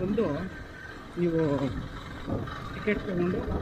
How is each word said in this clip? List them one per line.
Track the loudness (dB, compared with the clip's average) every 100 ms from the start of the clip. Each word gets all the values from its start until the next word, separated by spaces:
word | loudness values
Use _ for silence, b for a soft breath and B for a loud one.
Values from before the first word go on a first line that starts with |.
ಬಂದು | 2 4 4 2 -4 -8 -10 -12 -12 -12 -8 2
ನೀವು | 4 6 4 4 2 0 -4 -8 -8 -8 -2 -2 -2 -6 -6
ಟಿಕೆಟ್ | -4 0 0 0
ತಗೊಂಡು | 2 2 2 0 -2